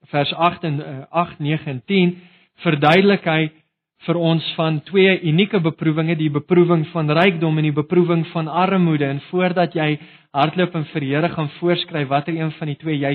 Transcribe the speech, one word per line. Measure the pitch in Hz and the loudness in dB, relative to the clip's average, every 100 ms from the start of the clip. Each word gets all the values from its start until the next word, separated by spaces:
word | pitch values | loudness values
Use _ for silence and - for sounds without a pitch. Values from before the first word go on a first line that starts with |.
| _ | _
vers | 147 143 | -4 -2
agt | 160 170 185 | 0 -2 0
en, | 170 143 | -6 -6
eh, | 156 135 143 | -8 -14 -6
agt, | 165 175 - | -4 -4 -6
nege | 147 156 156 | -4 -4 -6
en | 127 | -10
tien | - 196 180 180 - _ _ _ | -2 2 2 0 -18 _ _ _
verduidelik | 175 151 151 175 202 196 | -2 2 4 6 4 2
hy | 175 156 156 _ _ _ _ _ - | 0 -2 -2 _ _ _ _ _ -4
vir | 170 | 0
ons | 165 165 - | 2 0 -2
van | - 160 156 | -4 -2 -2
twee | - 196 190 185 | -2 2 4 2
unieke | 170 156 208 208 | 0 2 2 2
beproewinge, | 160 151 165 156 160 165 | -2 -2 -2 0 -2 0
die | 156 | -2
beproewing | 143 - 175 175 170 156 | -2 2 2 4 2 0
van | 170 151 | -4 0
rykdom | 156 196 165 160 156 | 2 2 2 -2 0
en | |
die | 151 | 0
beproewing | 147 147 180 170 170 156 | -2 0 2 2 0 -2
van | 170 160 | -6 -4
armoede. | 160 185 190 170 151 | -2 0 2 2 2
En | 139 139 - | -2 -4 -4
voordat | 180 180 180 175 | -2 0 0 -2
jy | 170 151 147 - - _ | 0 -2 -2 -8 -20 _
hardloop | 143 151 165 180 | 0 0 0 -2
en | 175 | -2
vir | 143 160 | -6 -6
die | 135 | -2
Here | 143 165 | -2 -2
gaan | 165 147 | -4 -8
voorskryf | - 175 170 - 165 135 | -4 -2 -2 -4 -6 -2
watter | 139 143 | -2 -2
een | 160 160 | -4 -6
van | 151 156 | -6 -8
die | 139 | -8
twee | 156 151 | -4 -2
jy | 143 | -2